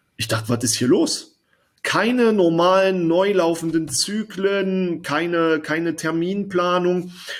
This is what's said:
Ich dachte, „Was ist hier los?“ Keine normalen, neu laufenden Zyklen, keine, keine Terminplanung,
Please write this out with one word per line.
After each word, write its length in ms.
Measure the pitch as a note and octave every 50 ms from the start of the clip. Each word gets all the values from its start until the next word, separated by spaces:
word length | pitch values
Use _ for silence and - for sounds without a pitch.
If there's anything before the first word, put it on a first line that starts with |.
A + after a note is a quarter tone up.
| _ _ _
Ich 120 | - A2+ -
dachte, 180 | A#2 A2+ A2
„Was 160 | - B2 A#2 B2+
ist 120 | - -
hier 120 | - B2+
los?“ 540 | B2 E3+ - D#4+ - - - - - _ _ _ _ _ _ _ _ _ _ -
Keine 480 | - - E3+ G3+ A#3 B3 B3 A#3 A3
normalen, 760 | G#3+ G3+ F3+ E3 E3 E3 E3+ F3+ F#3 F#3+ F#3+ F#3+ F#3+ F3+ E3+
neu 280 | D#3+ E3 F3+ G3 G3+ G3
laufenden 560 | F#3 E3+ E3 E3+ E3 E3 E3 D#3 E3 D#3+ D3
Zyklen, 1120 | C3+ - - G3+ G3+ A3 G#3+ A3 - F3+ G3 G3 G3+ G3 F#3+ F#3+ F#3+ F#3 F#3 F3 E3 -
keine, 580 | - - C#3 D#3 E3+ F3 F3 E3+ E3 E3 D#3+ D#3
keine 380 | D#3 - D#3 D#3+ E3 E3+ D#3+
Terminplanung, 1120 | - - D#3+ D#3+ E3 E3+ F3+ G3 G3+ G3 G3 F#3 F3+ F3 F3+ F3+ F3+ F3+ F3+ F3+ F3+ F3 F3+ - - - - -